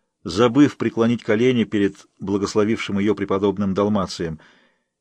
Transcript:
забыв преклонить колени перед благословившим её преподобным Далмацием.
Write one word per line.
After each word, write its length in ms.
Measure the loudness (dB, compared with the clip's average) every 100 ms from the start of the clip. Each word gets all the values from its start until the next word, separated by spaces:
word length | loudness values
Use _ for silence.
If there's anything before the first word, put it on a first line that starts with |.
| _ _
забыв 520 | -6 2 4 4 4 2
преклонить 460 | -4 0 0 0
колени 420 | -2 0 2 2
перед 420 | 0 0 0 -2 -18 _
благословившим 800 | -4 -4 -2 0 0 -2 -4 -2
её 160 | 0
преподобным 600 | -2 -2 0 0 0 -2
Далмацием. 640 | 0 0 0 -4 -6 -8 -10 _ _ _ _ _ _